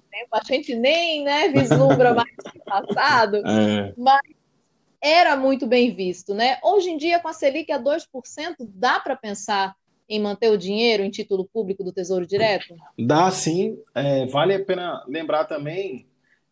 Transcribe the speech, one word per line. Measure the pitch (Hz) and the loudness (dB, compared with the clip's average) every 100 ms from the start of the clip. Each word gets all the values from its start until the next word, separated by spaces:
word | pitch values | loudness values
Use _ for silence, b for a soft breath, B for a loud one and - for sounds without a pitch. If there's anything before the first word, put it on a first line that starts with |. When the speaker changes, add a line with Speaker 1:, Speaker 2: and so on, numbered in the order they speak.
| - | -12
Speaker 1:
tempo, | 208 240 | -16 -6
a | 220 | -6
gente | - 294 285 | -2 -4 -2
nem, | 233 262 330 339 302 | 0 2 2 0 -2
né, | 285 294 311 | -2 0 2
vislumbra | 277 240 247 269 262 247 | 2 2 4 4 6 4
mais | 233 - - - | 2 -2 -8 -20
o | - | -18
passado, | - 196 - 240 277 247 214 208 | -6 -4 -2 0 2 4 2 0
Speaker 2:
<laughs> | - | 0
É. | 107 214 202 143 240 | 2 2 0 -4 0
Speaker 1:
mas | 262 277 - _ _ _ _ _ _ _ | 4 4 2 _ _ _ _ _ _ _
era | 294 339 339 269 | 2 4 4 2
muito | 269 269 | 2 0
bem | 240 247 240 | 2 2 2
visto, | 180 185 175 - | 0 -6 -6 -6
né? | 202 254 - | -2 0 2
Hoje | 320 403 359 | 2 2 0
em | 311 | -2
dia, | 330 349 | 0 0
com | 330 | -2
a | |
Selic | 320 285 294 320 | -2 -2 -2 -4
a | 277 | -4
dois | 262 320 | -2 -4
por | - 254 - | -6 -16 -14
cento, | 294 330 302 220 | -12 -12 -12 -16
dá | 190 247 359 | -2 0 0
pra | - 247 | -4 -8
pensar | 214 202 - 202 190 - _ _ - | -8 -8 -4 -2 -2 -8 _ _ -8
em | 214 | -4
manter | 208 196 226 | -4 0 2
o | 208 | 2
dinheiro | 180 208 240 208 | 0 0 2 2
em | 196 | -2
título | 208 202 190 | -6 -4 -4
público | 185 226 190 196 | -2 -6 -6 -8
do | 180 | -8
Tesouro | 185 175 185 175 | -8 -4 -4 -2
Direto? | 202 220 185 - 170 - - | 0 0 -2 -6 -20 -18 -4
Speaker 2:
Dá | 120 151 185 | 2 4 4
sim. | - 160 175 220 - - | 2 -2 -2 -2 -6 -8
É, | - 143 135 127 | -4 0 0 0
vale | 139 175 | 0 2
a | 190 | 0
pena | 196 180 175 127 127 | -2 -4 -6 -8 -10
lembrar | 160 156 151 | -8 -2 -2
também | 156 151 147 180 196 117 - _ _ _ _ | -2 -6 -6 -8 -8 -12 -18 _ _ _ _